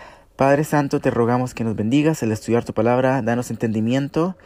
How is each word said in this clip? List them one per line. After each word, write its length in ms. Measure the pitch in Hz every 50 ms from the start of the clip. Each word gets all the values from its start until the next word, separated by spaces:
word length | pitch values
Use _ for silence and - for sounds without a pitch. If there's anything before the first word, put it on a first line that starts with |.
| - - - - _ _ _
Padre 280 | - 131 139 143 139 156
Santo, 360 | - - 147 143 139 - 143
te 100 | - 139
rogamos 440 | - 113 117 113 123 123 127 123 -
que 100 | - 117
nos 120 | 113 107
bendigas 460 | 95 107 110 123 147 147 160 160 - -
al 80 | 113
estudiar 320 | 110 107 - - 110 120 117
tu 120 | - -
palabra, 480 | - 110 117 123 123 131 131 131 139 117
danos 280 | 110 117 120 123 -
entendimiento 840 | 117 104 - 113 104 110 107 113 123 135 139 139 - 156 160 185 185 - -